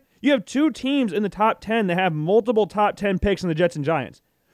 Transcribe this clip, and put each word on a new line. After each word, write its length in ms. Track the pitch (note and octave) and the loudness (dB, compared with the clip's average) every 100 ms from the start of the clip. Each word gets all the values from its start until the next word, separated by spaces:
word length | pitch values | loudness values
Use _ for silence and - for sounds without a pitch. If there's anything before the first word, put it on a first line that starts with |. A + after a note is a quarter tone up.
| _ _ | _ _
You 100 | B3 | 0
have 120 | C#4 - | 0 0
two 240 | B3+ D4+ | 0 0
teams 420 | A3+ C4 C#4+ A#3+ | 0 -2 0 0
in 120 | E3+ | -2
the 60 | G3+ | -4
top 300 | - A3 - | 0 0 0
ten 280 | - A3+ G3 | -2 0 0
that 100 | F3 | 0
have 160 | F#3 | 0
multiple 540 | D#3 D#3 G#3+ A3 A3 G3+ | 0 0 2 2 2 0
top 280 | G#3 G#3 - | 2 0 0
ten 220 | G3+ F#3+ | -2 0
picks 240 | G#3 G3 | 0 0
in 80 | F3+ | -2
the 60 | D#3 | 0
Jets 200 | F3 D#3 | 0 0
and 80 | |
Giants, 380 | C#3+ D#3+ A2 - _ _ _ | -2 -2 -4 -12 _ _ _